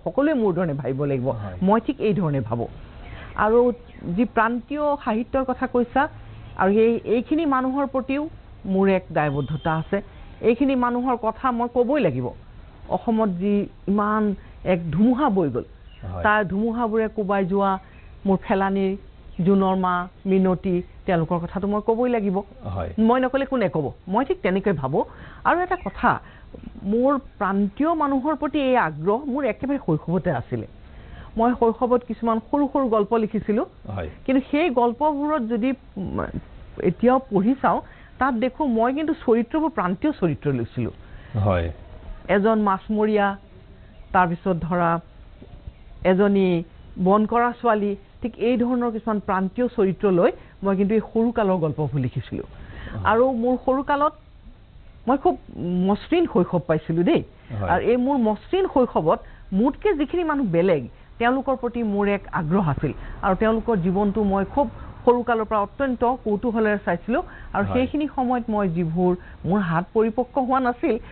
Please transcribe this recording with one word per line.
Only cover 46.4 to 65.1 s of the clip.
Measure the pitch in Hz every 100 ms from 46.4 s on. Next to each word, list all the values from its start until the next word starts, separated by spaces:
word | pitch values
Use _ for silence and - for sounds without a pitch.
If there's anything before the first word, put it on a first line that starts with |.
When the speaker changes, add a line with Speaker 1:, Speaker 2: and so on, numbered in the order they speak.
| 185 170 170 - - -
Speaker 1:
বন | 185 208 214
কৰা | 233 240 240
ছোৱালী, | 240 214 202 202 - -
ঠিক | 240 -
এই | 226 247
ধৰণৰ | 240 247 240
কিছুমান | 220 226 208
প্ৰান্তীয় | 208 190 190 - 247 -
চৰিত্ৰ | 190 170 202
লৈ | 175 220 - - -
মই | 196 190
কিন্তু | 196
এই | 220
সৰুকালৰ | 214 226 233 233 202 185
গল্পবোৰ | 156 147 147 139
লিখিছিলোঁ। | 127 131 - -
Speaker 2:
হয়। | - - - - - 104
Speaker 1:
আৰু | 98 226 262
মোৰ | 240 240 247 -
সৰুকালত | 262 277 285 302 - - - - - - - - - -
মই | 269
খুব | - - - -
মসৃণ | 165 180 190 202 - 339 330
শৈশৱ | 185 175 175 -
পাইছিলোঁ | 156 - 165
দেই। | 180 339 - - - 107
Speaker 2:
হয়। | 98
Speaker 1:
আৰু | 175
এই | 147 247
মোৰ | 247 285
মসৃণ | 220 208 - 370 381
শৈশৱত | 277 247 214 156 - - - -
মোতকে | 190 262 - 427
যিখিনি | 311 294 349
মানুহ | 330 285 226
বেলেগ, | 165 185 156 120 - - -
তেওঁলোকৰ | 233 262 262 262
প্ৰতি | 240 240
মোৰ | 220 202 202
এক | 202 -
আগ্ৰহ | 160 151 196 165
আছিল। | 135 147 - - -
আৰু | 196
তেওঁলোকৰ | 185 220 220 220 214
জীৱনটো | 175 185 208 208
মই | 202 196
খুব | 196 - 254 - - -
সৰুকালৰ | -